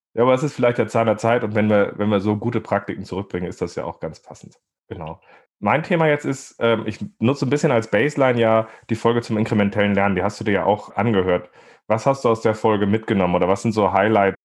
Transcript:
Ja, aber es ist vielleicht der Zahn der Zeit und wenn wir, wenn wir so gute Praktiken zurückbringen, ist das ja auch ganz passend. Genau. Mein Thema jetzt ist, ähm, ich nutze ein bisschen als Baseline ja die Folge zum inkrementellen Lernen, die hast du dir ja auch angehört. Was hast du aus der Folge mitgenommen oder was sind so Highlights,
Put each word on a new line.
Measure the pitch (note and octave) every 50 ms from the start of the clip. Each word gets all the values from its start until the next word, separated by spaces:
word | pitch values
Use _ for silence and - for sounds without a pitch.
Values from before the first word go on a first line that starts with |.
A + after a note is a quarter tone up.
| _ _ _
Ja, | A2+ B2
aber | B2+ C3
es | B2+ D#3
ist | C#3 -
vielleicht | - B2 A#2+ A2+ -
der | A2 G#2
Zahn | - A2+ A2+
der | A2 G#2 G#2+
Zeit | - A2+ A#2+ A#2+ A2+
und | G#2 G#2+
wenn | G#2+ G#2+ G#2+
wir, | G#2 G2+ G2+ - -
wenn | - G#2 G#2+
wir | G#2+ G2
so | F#2+ G#2+ G#2+
gute | G#2 A2+ A#2 A#2 A2
Praktiken | - - G2+ G2+ - - - F#2+ G2
zurückbringen, | - F#2 F#2+ G2+ - - F2+ F2+ F2
ist | G2 -
das | F2+ - -
ja | - B1+
auch | E2+ E2+ _
ganz | - D#2+ D#2 -
passend. | _ - D2+ - - - _ _ _ _ _ _ _ _
Genau. | G#2+ F2 D#2+ D#2 E2 - _ _ - - _ _ _ _
Mein | G2+ G2+ A#2+ D3+ D#3
Thema | - F#3 E3 D#3+ D#3
jetzt | D3 D3 -
ist, | C#3+ C3+ - - - _ _
ähm, | A2+ A#2 A2+ A2 - A2
ich | G#2 - G2+ - _ _
nutze | A2 A#2+ C#3 - C#3
ein | B2
bisschen | C#3+ D3 - D3+
als | B2+ A2+ A2 -
Baseline | - G#2 B2+ D3 - C#3+ C3+ B2+ B2 A#2+
ja | A2+ A2 A2 A2+ A2 - - - _ -
die | A2+
Folge | - - A2+ A#2+ A#2
zum | A2+ - A2+ G#2+
inkrementellen | A2 - A#2 G#2 G2+ G2+ - G#2+ G2+ G2+ G2+
Lernen, | G2 G2 G2+ F#2+
die | F2+ F2+
hast | G#2 - -
du | G#2+
dir | G#2+
ja | G2+ F2+ F2
auch | F#2+ G#2 G2+ - - -
angehört. | - G2+ A#2+ G#2+ F#2+ F2+ F#2 F2 F2 - - _ - - - - _ _ -
Was | A2 A2+ -
hast | C#3 C3+ - -
du | A#2
aus | A2+ A2
der | - A2+ G#2+
Folge | - - A2 G#2+ G2 G#2
mitgenommen | G2 G#2 A2 - - G#2+ G2 F#2 F2+ F2+
oder | F2+ F2+ F2+
was | G2 -
sind | - A#2
so | G2+ G#2+ G2+ F2+ F#2+
Highlights, | F#2+ G2+ A2 A2 G2+ G2+ G2 F#2+ - _